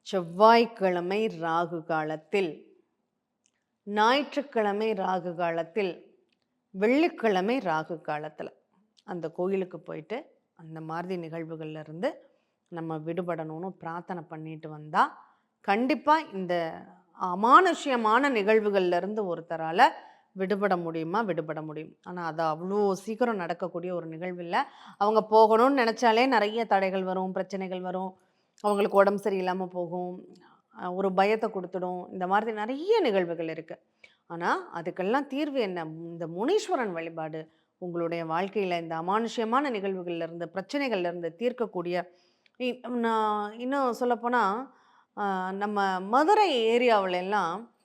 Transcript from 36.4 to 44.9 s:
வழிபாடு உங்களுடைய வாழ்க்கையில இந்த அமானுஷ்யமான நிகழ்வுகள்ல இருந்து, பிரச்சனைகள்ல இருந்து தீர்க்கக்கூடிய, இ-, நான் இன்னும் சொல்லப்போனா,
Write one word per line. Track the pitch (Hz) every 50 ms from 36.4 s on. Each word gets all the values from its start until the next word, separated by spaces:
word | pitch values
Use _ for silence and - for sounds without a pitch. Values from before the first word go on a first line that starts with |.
| 214 277 392 427 - - 370 294 240 208 175
வழிபாடு | 165 165 165 165 165 160 156 156 160 160 160 _ _ _ _ _ _
உங்களுடைய | 185 180 170 170 170 165 170 170 165
வாழ்க்கையில | 160 160 170 190 196 190 214 196 185 175 170
இந்த | 165 165 165 160
அமானுஷ்யமான | 165 180 196 220 233 226 226 - 226 220 226 262 294 285
நிகழ்வுகள்ல | 240 208 190 196 190 185 180 175 170
இருந்து, | 165 165 165 165 170 170 165 165
பிரச்சனைகள்ல | 190 185 190 - 294 285 262 226 190
இருந்து | 175 175 175 180 170 165 160 -
தீர்க்கக்கூடிய, | 233 247 247 247 240 208 - 185 170 175 175 180 170 - _ _ _ _ _ _ _ _ _ _
இ-, | 247 254 240 247 240
நான் | 233 247 240 233 226 226 220 220 214 214 208 208 208 214 233
இன்னும் | 240 254 277 285 269 254 233 -
சொல்லப்போனா, | 254 247 240 226 226 240 247 247 220 190 196 233 262 277 _ _ _ _